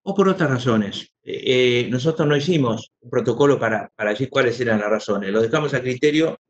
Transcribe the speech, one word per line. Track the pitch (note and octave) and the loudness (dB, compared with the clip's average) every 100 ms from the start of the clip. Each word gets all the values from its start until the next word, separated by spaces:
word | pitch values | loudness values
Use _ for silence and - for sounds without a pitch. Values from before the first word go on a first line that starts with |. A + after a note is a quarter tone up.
o | - | -4
por | G3 F#3+ | 2 2
otras | F#3 D#3 | 2 0
razones". | B2 B2 A2 G2 - - _ - | 0 2 0 0 -8 -16 _ -12
Eh, | - - B2+ B2+ A#2+ A#2 | -6 0 2 4 2 0
eh, | |
nosotros | B2 D3+ D#3 D3 | -2 -2 0 2
no | D3 | 2
hicimos | D3 E3 B2 A2+ - _ | 2 0 0 -2 -8 _
un | A#2+ | -4
protocolo | B2 A2+ A#2 C#3+ B2+ | -2 0 2 4 4
para, | A2+ G#2+ G2+ | 0 -2 -6
para | - G#2+ | -6 -4
decir | G#2+ C3 | -2 -2
cuáles | C#3 B2 A#2 | 0 0 0
eran | A#2 G#2+ | 0 0
las | G#2 | 0
razones. | G#2+ - G2+ G2 | -2 -2 -4 -2
Lo | G#2+ | 0
dejamos | A2+ D3+ D3 | 0 0 -2
a | C3 | -4
criterio | B2+ B2+ D3+ D3+ D#3+ D#3+ | -4 0 0 2 -2 -6